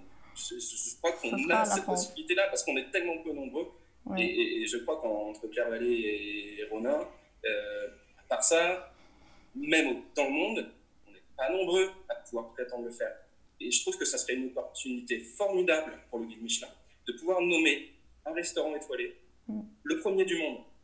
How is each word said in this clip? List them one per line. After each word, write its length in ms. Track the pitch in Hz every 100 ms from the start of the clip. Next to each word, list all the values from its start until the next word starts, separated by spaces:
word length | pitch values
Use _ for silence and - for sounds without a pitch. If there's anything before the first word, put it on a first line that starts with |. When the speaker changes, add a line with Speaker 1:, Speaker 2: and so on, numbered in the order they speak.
| - - - -
Speaker 1:
je, 180 | - -
je, 40 |
je 360 | - - - -
crois 120 | 165 -
Speaker 2:
Ce 40 |
Speaker 1:
qu'on 160 | 120 -
Speaker 2:
sera 180 | 156 220
Speaker 1:
a 100 | 214
Speaker 2:
la 0 |
Speaker 1:
cette 180 | 190
Speaker 2:
France. 220 | 196 180 -
Speaker 1:
possibilité-là, 420 | - 320 185 196
parce 160 | -
qu'on 140 | - 135
est 120 | 131
tellement 300 | 190 175 160
peu 120 | 160
nombreux, 400 | 143 131 143 175 - - _ -
Speaker 2:
Ouais. 160 | -
Speaker 1:
et, 40 | -
et, 360 | 117 113 113
et 40 | 113
je 120 | 120
crois 240 | 120 -
qu'entre 440 | 117 107 107 107 110
Claire 220 | 120 117
Vallée 880 | 113 120 117 107 104 104 104 104 104
et 40 | 107
Ronin, 360 | 110 120 151 - - - _ 110
euh, 420 | 104 104 - - - - -
à 60 | -
part 140 | 120
ça, 500 | - 165 175 185 - - - - - - -
même 340 | 131 147 160 139
au, 140 | 120 - 147
dans 80 |
le 80 | 135
monde, 400 | 147 202 208 110 - - - -
on 40 |
n'est 100 | - - -
pas 120 | 131
nombreux 400 | 185 175 185 190 - -
à 80 | 120
pouvoir 360 | - 117 117
prétendre 320 | - 123 120 117
le 60 |
faire. 220 | - 113 - - _ - -
Et 100 | 120
je 120 | -
trouve 140 | 185 185
que 100 | -
ça 120 | 131
serait 160 | -
une 140 | 127 127
opportunité 720 | 123 123 - 131 123 - -
formidable 800 | - - 202 185 180 156 156 - -
pour 80 | 117
le 80 | 113
guide 160 | 113
Michelin 280 | 117 - - - - - -
de 80 |
pouvoir 280 | - 165 185
nommer 520 | 175 165 151 143 - - - - 151
un 80 |
restaurant 420 | 165 165 165 156 147
étoilé, 420 | - 123 120 - - - -
Speaker 2:
Mm. 140 | 107 - -
Speaker 1:
le 160 | - 160
premier 240 | 208 190 180
du 100 | 165
monde 240 | 151 120 - -